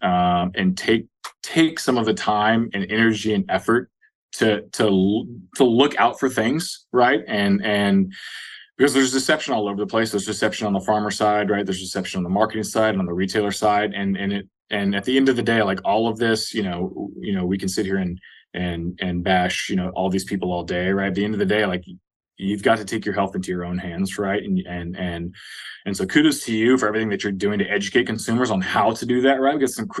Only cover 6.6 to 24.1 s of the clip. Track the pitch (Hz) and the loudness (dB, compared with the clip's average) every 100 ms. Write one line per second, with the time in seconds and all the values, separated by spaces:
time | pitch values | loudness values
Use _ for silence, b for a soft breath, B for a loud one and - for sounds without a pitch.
6.6 | - - - 123 120 143 - 107 101 98 | -4 -10 -2 2 4 2 -2 -2 2 2
7.6 | 107 104 101 98 95 B B B B B | 2 0 4 2 2 B B B B B
8.6 | B - 139 135 131 131 131 151 - 120 | B 2 2 4 2 0 0 0 0 -2
9.6 | 104 101 101 113 110 101 95 101 110 - | -2 -2 -2 0 0 -2 -2 -2 -2 0
10.6 | 107 98 92 107 104 - 107 104 101 101 | -2 -2 0 0 0 0 2 2 0 0
11.6 | 95 92 92 101 92 92 87 98 110 110 | -2 -4 -6 -6 -6 -4 -2 0 0 -2
12.6 | 98 113 110 98 87 87 95 110 104 98 | -4 0 0 0 -2 -2 -2 0 -2 0
13.6 | 107 104 107 101 98 98 98 101 98 _ | 2 2 0 -2 -2 -2 -2 -4 -8 _
14.6 | - 107 98 101 98 131 135 120 113 113 | -6 -2 0 0 2 2 4 2 2 2
15.6 | 101 95 95 104 113 107 117 110 - 113 | 2 0 0 2 2 0 0 0 -2 -4
16.6 | 98 87 95 - 101 - 104 98 90 98 | -4 -4 -6 -6 -10 -8 -4 -2 0 -2
17.6 | 98 92 98 98 90 85 b b b 90 | -2 -2 -2 -2 -2 -6 b b b -6
18.6 | 90 85 85 90 92 90 90 92 87 - | -4 -4 -6 -4 -4 -2 2 2 2 -2
19.6 | - 95 92 92 95 95 - 98 90 87 | -2 -2 -2 -2 -2 -2 -2 -4 -2 -4
20.6 | 85 90 92 98 98 92 101 196 190 104 | -4 -2 0 0 0 0 -2 0 2 2
21.6 | 101 90 87 90 _ _ _ - 95 101 | 2 -2 -6 -20 _ _ _ -8 -4 0
22.6 | 117 113 98 110 104 98 95 95 92 90 | 2 2 2 -4 -2 0 -2 -2 -4 -4
23.6 | 87 90 87 85 95 | -4 -6 -6 -4 -4